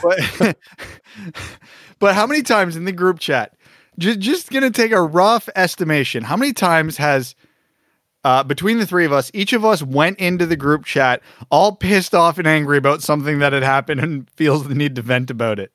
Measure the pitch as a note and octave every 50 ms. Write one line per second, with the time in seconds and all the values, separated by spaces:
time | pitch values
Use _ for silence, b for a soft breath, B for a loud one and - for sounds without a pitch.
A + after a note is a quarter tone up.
0 | - E3+ F#3 F3+ C#3+ - - - - G#3 D#3 _ _ - - - - - - -
1 | _ _ - G#3+ G3+ F3 - - - - - - _ - - - - - _ -
2 | G3+ G3+ F#3+ G#3 G#3+ B3+ D4 D4+ A#3+ - A#3+ G#3+ F#3+ F3 D#3+ E3 F3 F#3+ F#3 F3
3 | F3+ F#3 F3+ D#3 - - C#3+ B2 G#2+ - _ _ b b b b b b b b
4 | E3+ G#3 A#3 G3+ F#3+ A#3+ D#4+ F4 - - - C4+ C4+ B3+ G#3 - A3+ A3+ A3+ F#3+
5 | E3+ D#3 D3+ E3+ F#3 G#3+ A#3 A3+ - - - G3 F#3 E3+ - - F3+ D#3 D3+ D3
6 | C3+ - - B2 A2 A2 D3+ G#3 C4+ C#4+ A#3 - G3 F3 E3 D#3+ D#3 D#3+ - -
7 | D3 D3 C#3+ C3+ B2 - - _ _ _ _ _ _ _ _ _ _ _ _ _
8 | _ _ _ _ - C#3 B2+ C3 C#3 C3 C#3+ - E3+ G#3 A3+ A#3 G#3 - F3+ F3+
9 | E3+ D3+ C#3+ C#3 B2 - - G#3 G3+ - B3+ A3+ G#3+ A3 G#3+ D#3 D3 C3 C3 C#3+
10 | D#3 F3 G3 - F#3 F3 F3+ E3+ F3 D#3+ E3+ D3 C3+ C#3+ D3+ D3+ - - - D3
11 | C3+ B2+ B2 - B B B B B B - D3+ F#3+ G#3+ G3 - G#3 F#3 G#3 F#3+
12 | F3+ - - F3 E3+ E3+ D#3 F3+ E3+ D#3 D#3 D3+ D3 C#3 C#3+ C#3+ C3 C#3 D3 D#3+
13 | D3+ - D3+ D3 C#3 D3+ D3+ C#3+ C#3+ C#3+ C#3 C#3 C3 C3+ C3+ C#3 B2+ - D3+ C3
14 | C3 E3 D#3 C#3 B2 _ _ - D#3 D3 C#3 D3+ C3+ C#3+ C3+ C#3 D3 C#3+ C3 B2
15 | A2 A#2+ B2+ B2+ B2+ B2 B2 A2+ A#2 A2+ G#2+ G2+ G2 - _